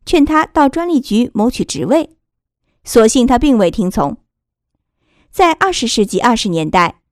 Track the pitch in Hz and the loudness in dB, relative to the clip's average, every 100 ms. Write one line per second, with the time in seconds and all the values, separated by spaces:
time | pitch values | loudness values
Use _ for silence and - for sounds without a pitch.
0 | - 339 294 311 320 330 277 330 349 302 | -2 0 2 0 0 2 0 0 -2 -2
1 | - 208 247 - 226 - 170 147 160 311 | 0 -2 -2 0 -2 -2 -6 -6 0 0
2 | - _ _ _ _ _ _ _ - 240 | -2 _ _ _ _ _ _ _ -2 2
3 | 220 269 247 240 294 240 180 - 185 202 | 4 4 2 2 2 2 0 -2 -4 -2
4 | 143 - _ _ _ _ _ _ _ _ | -4 -6 _ _ _ _ _ _ _ _
5 | _ _ _ - 349 320 381 349 226 - | _ _ _ 0 2 2 -2 -2 -4 -2
6 | 202 180 240 226 202 165 156 185 170 - | -2 -2 -2 -2 -2 -4 0 0 0 -4
7 | _ | _